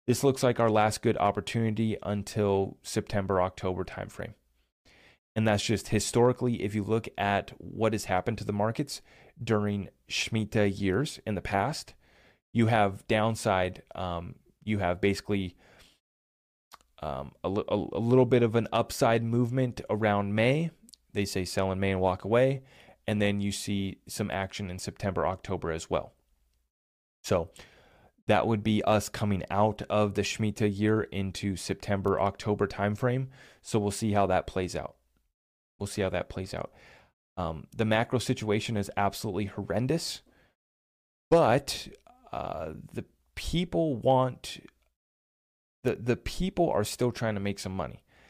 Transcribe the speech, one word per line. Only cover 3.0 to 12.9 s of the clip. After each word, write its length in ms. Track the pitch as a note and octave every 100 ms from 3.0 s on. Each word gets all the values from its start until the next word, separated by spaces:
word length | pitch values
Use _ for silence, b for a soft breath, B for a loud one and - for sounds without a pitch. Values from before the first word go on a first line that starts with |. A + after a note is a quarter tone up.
| - G#2 F#2+ F#2+
October 440 | F#2 - F#2+ F#2
timeframe. 500 | F2+ - G2 - - - _ _ _ _ _ b b b _
And 140 | - A2
that's 160 | G2+
just 240 | - G#2+ -
historically, 760 | A2 - A#2+ A#2+ B2 B2 A#2
if 120 | G#2
you 100 | G#2
look 240 | G2+ A2 - -
at 360 | G2+ G2+ - -
what 380 | F2 - A2
has 100 | G#2+
happened 320 | - F#2 G#2 A2
to 60 |
the 80 | G2+
markets 480 | G#2 G#2+ A#2+ D3 - - b b b
during 460 | A2+ G#2+ G#2 G2+ F#2+ - -
Shemitah 680 | - - A2+ G#2 A2 G#2 G2
years 420 | G2 F#2 D3+ - -
in 100 | G2+
the 40 |
past, 540 | - G2+ A2 D3+ - - b b b b _
you 140 | A2+ A2+
have 400 | A2+ G2+